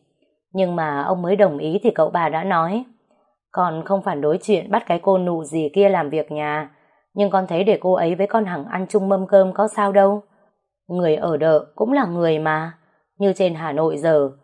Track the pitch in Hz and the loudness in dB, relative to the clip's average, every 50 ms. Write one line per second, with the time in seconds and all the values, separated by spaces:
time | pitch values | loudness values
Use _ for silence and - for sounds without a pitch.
0 | _ _ _ _ _ _ _ _ _ _ - 190 190 180 175 170 160 151 143 139 | _ _ _ _ _ _ _ _ _ _ -4 -2 -2 -2 0 -4 -4 -4 -4 -4
1 | - - 185 180 175 170 196 196 208 180 147 143 156 156 160 208 - 240 - - | -2 -2 -2 -2 0 -2 2 4 4 2 2 -2 -4 -4 -4 0 0 0 2 2
2 | 160 160 175 175 165 156 151 160 180 190 185 165 165 170 196 233 254 - _ _ | 0 0 0 -2 -2 -2 -2 -4 -2 0 0 0 0 0 -2 -6 -6 -10 _ _
3 | _ _ _ _ _ _ _ _ _ _ - 185 180 175 160 160 165 - 196 196 | _ _ _ _ _ _ _ _ _ _ -4 -2 -2 -2 -2 -6 -2 -2 -2 -2
4 | 190 196 175 143 143 151 160 190 - - 208 170 180 - 196 - - - 175 170 | -2 -4 -4 -2 0 0 0 0 0 0 0 0 0 -2 -2 -2 -2 -2 -4 -2
5 | - 196 190 185 180 175 170 165 156 143 156 165 156 147 - 196 202 202 190 175 | 0 0 0 2 0 -2 -4 -4 -6 -6 -4 -4 -4 -2 2 4 4 4 4 2
6 | 156 143 151 156 147 - 151 151 151 151 147 151 151 143 _ _ _ _ _ _ | -2 -2 -4 -4 -4 -4 -6 -6 -6 -4 -4 -6 -8 -10 _ _ _ _ _ _
7 | _ _ _ 185 208 196 180 190 185 - 180 165 202 214 202 - - 185 185 180 | _ _ _ -2 -2 0 0 0 -2 0 -2 0 2 2 2 2 2 0 2 2
8 | 175 165 - 170 196 202 - 226 220 185 175 147 143 156 - 185 185 185 - 208 | 2 0 0 0 -2 0 0 -2 -2 -2 -4 -8 -8 -8 -6 -6 -6 -2 -2 -2
9 | 190 190 196 190 190 185 - 196 190 185 180 190 208 214 - 220 202 202 196 202 | 0 2 0 0 0 4 4 4 4 4 2 0 -2 -2 0 -2 -2 2 4 4
10 | 196 196 202 208 208 _ _ _ _ _ _ _ _ _ _ _ _ - 175 180 | 4 4 2 -2 -6 _ _ _ _ _ _ _ _ _ _ _ _ -8 -4 -2
11 | 175 160 156 151 - 175 160 143 151 160 156 151 - - _ - 214 226 277 285 | 0 0 0 0 0 -2 -2 0 2 2 2 2 2 -2 _ -4 -2 0 2 0
12 | 247 175 170 175 170 165 160 156 156 156 156 156 160 165 165 _ _ _ _ _ | 0 -2 -2 -2 0 0 0 0 0 -2 -2 -2 -4 -8 -14 _ _ _ _ _
13 | _ _ _ _ 196 196 185 - 196 180 170 156 165 156 139 151 160 160 156 147 | _ _ _ _ 0 0 2 2 0 0 0 -4 -6 -4 -2 0 0 0 0 0
14 | 147 165 156 151 139 135 139 _ | 0 2 4 4 2 0 -4 _